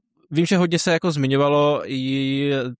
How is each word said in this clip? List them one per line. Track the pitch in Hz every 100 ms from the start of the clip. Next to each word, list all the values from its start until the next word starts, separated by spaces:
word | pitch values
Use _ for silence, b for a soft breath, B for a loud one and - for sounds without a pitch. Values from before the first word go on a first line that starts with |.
| _ _ _
vím, | 151 170
že | 185
hodně | 175 170
se | -
jako | 165 180
zmiňovalo | 147 131 139 143 147 147 139 85
i | 135 131 135 135 139 143 135 127